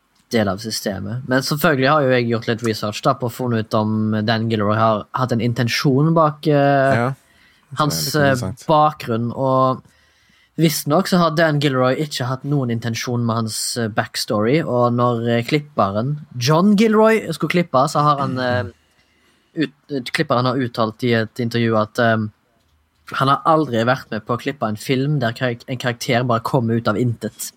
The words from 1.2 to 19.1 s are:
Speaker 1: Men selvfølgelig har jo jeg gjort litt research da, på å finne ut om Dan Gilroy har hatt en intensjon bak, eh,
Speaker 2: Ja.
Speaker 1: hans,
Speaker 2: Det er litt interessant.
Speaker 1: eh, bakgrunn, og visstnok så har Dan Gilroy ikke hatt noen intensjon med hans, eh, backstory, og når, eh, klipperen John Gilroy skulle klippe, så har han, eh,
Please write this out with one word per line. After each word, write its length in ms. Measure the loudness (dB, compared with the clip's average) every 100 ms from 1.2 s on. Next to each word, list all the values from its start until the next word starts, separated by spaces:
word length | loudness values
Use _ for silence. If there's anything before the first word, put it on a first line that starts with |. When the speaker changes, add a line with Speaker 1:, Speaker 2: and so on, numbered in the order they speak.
| -2
Speaker 1:
Men 160 | 0
selvfølgelig 460 | 0 0 2 2 4
har 120 | 4
jo 80 | 4
jeg 160 | 2 2
gjort 180 | -2 -2
litt 160 | -2
research 380 | -2 -2 -4 -2
da, 120 | -2
på 120 | 0 -2
å 60 |
finne 260 | -4 -2 -2
ut 100 | 0
om 380 | 0 0 0 0 0
Dan 240 | 0 0 0
Gilroy 260 | 0 0 2
har 300 | 2 0 -4
hatt 180 | -4 -2
en 80 | 0
intensjon 720 | 0 0 -2 0 2 2 4
bak, 320 | 4 2 0 0
eh, 480 | 2 4 2 2
Speaker 2:
Ja. 180 | 2 0 -4 _ _ _ _ _ -2
Speaker 1:
hans, 340 | -2 -2 -4
Speaker 2:
Det 20 |
er 40 | 0 2
litt 80 | 2
interessant. 180 | -2 -6
Speaker 1:
eh, 60 | 0
bakgrunn, 640 | 4 4 0 -4 -4 -4
og 480 | -2 0 2 2 0 -8 _ _ _ _ _ _ 0
visstnok 520 | 0 0 0 0 2
så 100 | 2
har 120 | 2
Dan 240 | 2 2 2
Gilroy 380 | 0 2 2 0
ikke 300 | -4 -6 -6
hatt 180 | -6
noen 260 | -2 -2 -2
intensjon 540 | -2 -4 -6 -4 -2 0
med 100 | -2
hans, 400 | -4 -6 -6 -4
eh, 120 | -4
backstory, 720 | -4 -4 -6 -4 0 2 0
og 300 | 0 0 2
når, 360 | 2 0 0 0
eh, 140 | -2
klipperen 760 | 0 -2 -2 -2 0 0 -4 -6 -8 -4
John 380 | 0 4 4 4
Gilroy 560 | 4 4 4 4 -2
skulle 180 | -4 -2 0
klippe, 240 | 0 2 2
så 100 | 2
har 180 | 2 2
han, 200 | 0 -2
eh, 260 | 0 -2 -4 -10 _ _ _